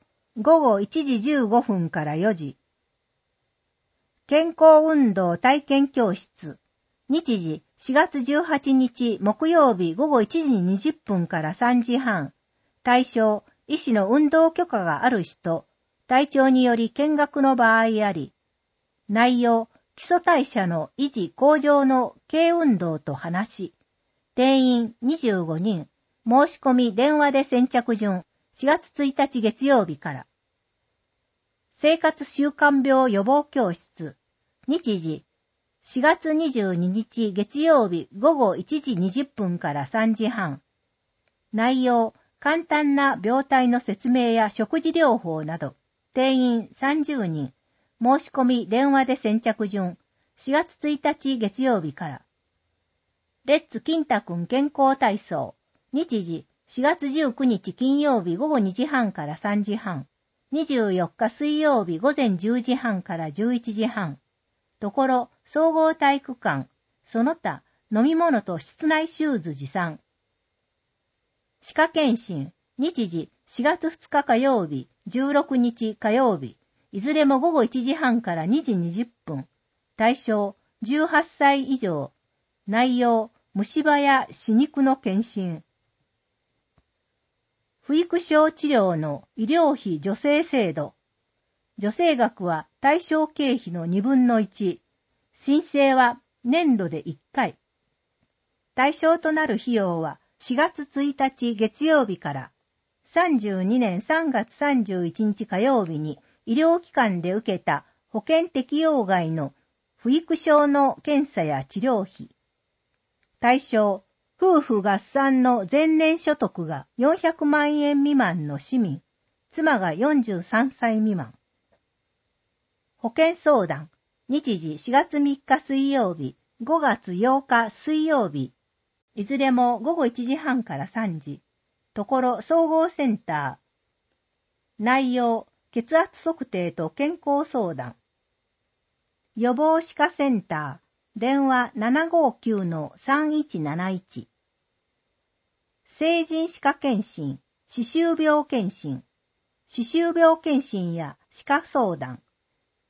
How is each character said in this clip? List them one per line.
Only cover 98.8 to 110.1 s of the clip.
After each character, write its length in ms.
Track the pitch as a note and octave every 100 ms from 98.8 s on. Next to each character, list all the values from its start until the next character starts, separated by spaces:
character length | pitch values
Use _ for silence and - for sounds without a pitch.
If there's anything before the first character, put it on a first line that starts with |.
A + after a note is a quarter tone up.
| C#4
象 260 | D4 D#4+ E4+
と 120 | D#4+
な 140 | D#4 D#4
る 100 | A3
費 180 | - A3+
用 260 | F#3+ E3+
は 180 | D#3+ - _ -
四 120 | - B3
月 280 | D#4+ -
一 320 | C#4 C#4 C#4+ C4+
日 380 | C4+ - A#3+
月 320 | G#3 A3 - D4+
曜 200 | D#4 G#3+
日 120 | F3
か 160 | D3
ら 180 | C3+ B2 _ _ _ _ _ _
三 240 | E4+ F4 C4
十 240 | G#3 F#3+
二 160 | F#3 B3
年 220 | A3 F3
三 300 | - D#4+ D#4+
月 260 | B3+ - -
三 300 | D4 C4 G3+
十 200 | F#3 E3+
一 200 | - G#3+
日 200 | G3+ A3
火 140 | F#3+
曜 260 | B3+ B3 E3+
日 140 | D3+
に、 180 | D3+ - _ _ -
医 80 |
療 260 | A#3+ E4 E4+
機 120 | -
関 300 | - A3+ F3+
で 120 | E3+
受 260 | G3+ A3 F#3
け 0 |
た 240 | - C#3+ - _ _
保 160 | A3 -
険 220 | D#4+ E4+
適 320 | C4 B3+ D4
用 240 | D#4+ C#4+
外 280 | F#3+ F#3 D#3+
の 220 | D#3+ C#3 _ _ _ _ _
不 160 | A#3